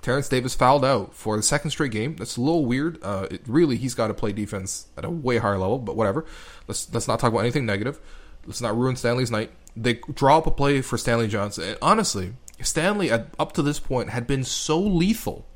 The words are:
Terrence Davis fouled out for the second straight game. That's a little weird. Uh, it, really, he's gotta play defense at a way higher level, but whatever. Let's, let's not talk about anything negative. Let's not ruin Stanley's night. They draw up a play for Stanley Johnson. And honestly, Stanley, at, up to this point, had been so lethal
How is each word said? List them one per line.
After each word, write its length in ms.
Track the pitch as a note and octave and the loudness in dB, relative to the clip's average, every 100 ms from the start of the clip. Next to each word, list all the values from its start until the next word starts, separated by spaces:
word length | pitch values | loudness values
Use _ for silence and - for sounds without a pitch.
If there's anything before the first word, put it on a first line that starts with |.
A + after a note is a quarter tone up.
Terrence 280 | - C3 C#3 | 0 0 2
Davis 260 | C3 B2+ - | 0 0 4
fouled 300 | B2+ C#3 C3 | 6 6 4
out 280 | B2+ F#2+ | 2 0
for 220 | - A2 G#2+ | -8 -4 0
the 80 | |
second 280 | G#2 D3 D#3 | 2 0 -2
straight 200 | - D3 | -2 -2
game. 240 | G#2 A#2+ E3 | -2 -4 -6
That's 220 | G#2+ - | -8 -2
a 40 | |
little 220 | B2+ E3+ | 2 2
weird. 340 | C3 B2+ D#3 E3 | 2 0 -2 -4
Uh, 240 | - G2 F#2+ | -6 -4 -6
it, 120 | F#2+ A#2 | -8 0
really, 300 | C3 E3 A#2+ | 4 4 2
he's 180 | B2+ | -2
gotta 200 | B2 A2 | -2 -2
play 180 | G2+ G#2 | 0 -2
defense 560 | G#2 G#2 G2+ F#2+ - - - | -2 -4 -6 -6 -10 -12 -10
at 60 | |
a 60 | - | -6
way 280 | E3+ B2+ A#2 | -4 0 2
higher 200 | G#2+ G2+ | 2 2
level, 220 | F#2 C3 | 0 -2
but 180 | A2+ F#2+ | -2 0
whatever. 280 | G#2+ A2+ D#3 - - - - | 0 0 -6 -16 -18 -20 -10
Let's, 240 | G2+ - | -8 -4
let's 160 | A#2+ G#2+ | -4 -2
not 100 | A2+ | 0
talk 140 | A#2+ | 2
about 80 | A2 | 2
anything 240 | A#2 C#3+ A#2 | 0 0 -2
negative. 340 | G2 A2+ C#3+ - - - - - | -2 -4 -8 -16 -18 -18 -18 -14
Let's 160 | - | -6
not 160 | A#2 A#2 | -4 0
ruin 180 | B2+ B2+ | 0 0
Stanley's 360 | A#2+ B2 B2 | 0 0 0
night. 200 | A2 A2+ - - - | -2 -4 -10 -18 -4
They 240 | A2+ A2+ - | 0 0 -4
draw 240 | - C3+ D#3 | 2 6 6
up 100 | D#3+ | 6
a 40 | |
play 300 | - C#3 C#3 | 4 4 2
for 160 | C3 A#2+ | 0 -2
Stanley 300 | - A#2 A2+ | 2 2 2
Johnson. 380 | G#2 G2+ - F2+ | 0 -4 -4 -8
And 120 | A2 | -2
honestly, 540 | C#3+ A3 G#3 G2+ F#2 A#2+ - - | 2 4 2 -2 -6 -10 -18 -6
Stanley, 500 | - - F3 G#3 E3 | -2 0 0 2 2
at, 160 | A#2 - - | 2 0 -4
up 140 | D#3 | -4
to 80 | - | 0
this 200 | C#3+ D3 | 0 0
point, 300 | - B2+ - | -2 -2 -2
had 140 | B2 A#2+ | -4 -2
been 200 | C3+ C3 | -2 -2
so 340 | - - D#3 | -4 0 2
lethal 680 | G#3 F3+ F3+ A3+ - - - | 2 2 2 2 -2 -8 -14